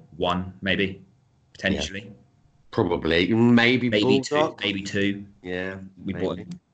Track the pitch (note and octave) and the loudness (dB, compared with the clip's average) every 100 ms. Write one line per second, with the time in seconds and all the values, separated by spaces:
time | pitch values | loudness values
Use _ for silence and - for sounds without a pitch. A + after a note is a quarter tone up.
0 | - D2+ F2+ F2+ F#2 - G2 F2+ F#2+ F#2+ | -16 -4 -2 -2 -4 -6 -4 0 -2 -4
1 | - _ _ _ _ - G2 F2 D2+ G2 | -18 _ _ _ _ -6 -4 -2 -4 -8
2 | - - _ _ _ _ _ - F2+ E2+ | -14 -20 _ _ _ _ _ -2 0 0
3 | D#2 E2+ F2+ A2+ A#2+ A#2+ A#2 B2+ B2 G#2+ | 2 2 4 4 6 6 6 4 2 2
4 | A#2 C3+ B2+ D3 D#3+ - G2+ G2 G2 G2+ | 4 2 2 0 0 -2 -4 -4 -4 0
5 | G2+ G2+ G2+ - F2+ F2+ F#2+ F#2+ F#2+ F#3+ | 0 -2 -8 -16 -8 -6 -6 -8 -14 -12
6 | F3+ F#3+ - F3+ F3+ F3+ _ | -8 -4 -4 -6 -10 -16 _